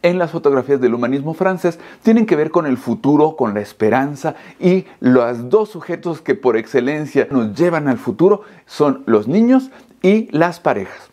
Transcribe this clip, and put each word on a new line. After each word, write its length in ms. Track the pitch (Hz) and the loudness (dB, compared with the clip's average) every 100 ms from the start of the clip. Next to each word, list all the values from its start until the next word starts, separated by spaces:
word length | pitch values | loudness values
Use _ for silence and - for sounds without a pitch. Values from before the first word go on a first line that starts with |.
en 180 | 175 180 | 0 0
las 120 | 165 | -4
fotografías 500 | 160 143 139 131 139 | -2 0 0 0 0
del 140 | 123 | 0
humanismo 400 | 117 120 139 143 | 0 -2 -4 -6
francés 440 | 160 190 180 175 170 - - | -2 -2 0 -4 -6 -16 -4
tienen 220 | - 226 | 2 2
que 120 | 220 147 | 2 0
ver 140 | 156 | 0
con 140 | 170 | 0
el 140 | 156 123 | 0 -4
futuro, 580 | - 110 135 147 151 156 | -2 -2 0 2 2 0
con 160 | 123 | -4
la 80 | 101 | -4
esperanza, 760 | 104 - 107 117 139 143 160 - - - | -8 -2 0 0 -2 -6 -8 -8 -18 -2
y 280 | 180 185 180 - | 0 0 -2 -4
los 500 | 127 127 120 123 123 | 2 4 2 -4 0
dos 180 | 190 214 | 0 0
sujetos 540 | 170 - 170 175 160 | -8 -12 -8 -8 -8
que 120 | - | -4
por 220 | 139 127 113 | -2 0 0
excelencia 720 | 113 135 123 151 147 139 - | 0 -2 -2 -4 -4 -2 0
nos 240 | 139 110 | 0 -2
llevan 320 | 101 175 165 147 | 0 0 0 -2
al 120 | 120 | -4
futuro 440 | - 104 180 208 - - | -4 0 2 2 -4 -20
son 380 | _ - 147 131 | _ -2 0 0
los 240 | - 110 107 | 0 0 2
niños 420 | 175 233 262 262 - _ _ | 0 4 2 0 -16 _ _
y 280 | 185 214 220 | 2 2 0
las 280 | 147 170 170 | -2 -2 -2
parejas. 520 | - 120 95 - - | -4 -2 -6 -14 -20